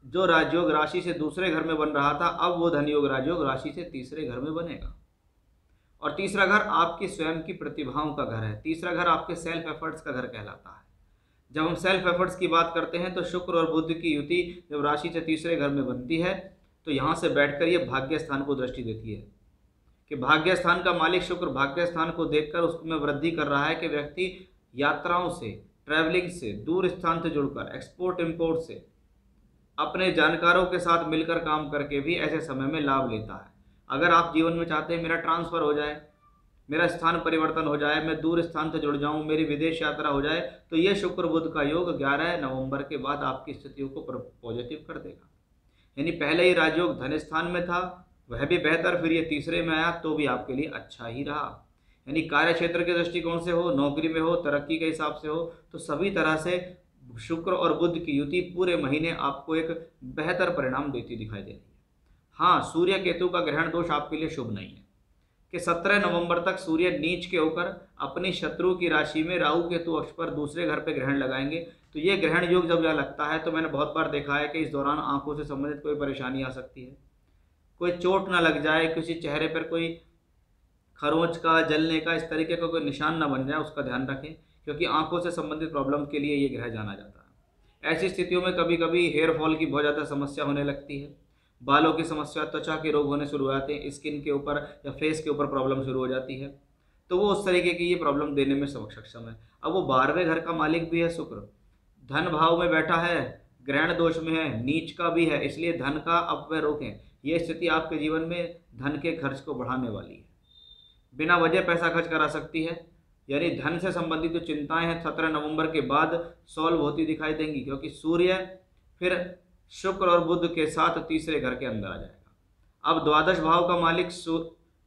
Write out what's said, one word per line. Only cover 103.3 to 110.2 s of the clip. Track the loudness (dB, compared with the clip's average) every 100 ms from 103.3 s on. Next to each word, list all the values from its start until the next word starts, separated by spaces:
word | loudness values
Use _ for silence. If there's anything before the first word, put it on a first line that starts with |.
| -8 _ _
ग्रहण | -2 0 2 2
दोष | 2 2
में | -2
है, | -2 -2 -2
नीच | 0 -2 -2
का | -4 0
भी | 4 4
है, | 2 -2
इसलिए | -2 -2 -2
धन | -2 -2 0
का | 0
अपव्यय | 2 -4 -2 -2
रोकें। | 0 -2 -6 -12 -18 _ -2
ये | -2
स्थिति | -2 -2 0
आपके | 0 0 -2
जीवन | -2 -2
में | -2 -4 -6 -8 _ -8
धन | -6 -2
के | -4
खर्च | -2 -4 -6
को | -8 -6
बढ़ाने | -4 -4 -4
वाली | -6 -12
है, | -18